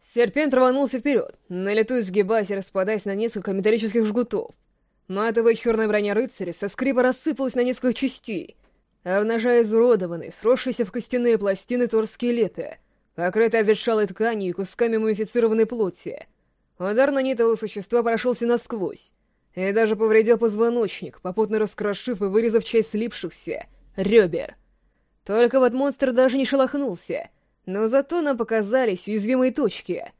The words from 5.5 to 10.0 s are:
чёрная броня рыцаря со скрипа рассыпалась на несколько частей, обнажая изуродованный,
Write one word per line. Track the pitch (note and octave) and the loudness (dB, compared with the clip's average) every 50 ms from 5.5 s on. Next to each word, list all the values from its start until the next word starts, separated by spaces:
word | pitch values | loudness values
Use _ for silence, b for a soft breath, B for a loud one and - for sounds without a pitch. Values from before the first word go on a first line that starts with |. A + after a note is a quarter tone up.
| A#3 | 2
чёрная | - - A#3+ A3+ A3 A3 G#3+ | 2 0 -2 0 0 0 2
броня | G#3 G#3 G#3 G3+ G3+ | 0 0 0 0 0
рыцаря | G#3 C4 C#4 - - F#3+ F3+ E3+ | 0 -2 -2 -4 -8 -8 -8 -8
со | - - G3 | -6 -8 -8
скрипа | - - B3+ C#4 C4+ B3 B3 | -6 -2 -2 0 2 2 2
рассыпалась | B3+ B3+ - - D#4 C#4+ - C4+ B3+ - | 2 0 0 -4 -4 -4 -2 -4 -4 0
на | B3 A#3+ | 0 0
несколько | B3 B3 - - B3+ A3+ | 0 -2 0 0 -2 -2
частей, | - - C4 - - _ - A3 E3+ - - - _ _ _ _ _ _ _ _ _ _ | 0 -2 -4 -4 -6 _ -8 -8 -8 -8 -10 -18 _ _ _ _ _ _ _ _ _ _
обнажая | F3+ F3+ G3 G#3 A3 A3+ A#3 G#3+ B3 A#3+ A#3+ | -2 0 0 0 0 0 0 2 4 4 4
изуродованный, | A#3 G#3 G#3+ A3+ A#3 B3 A#3+ G#3 | 4 4 4 4 6 6 4 4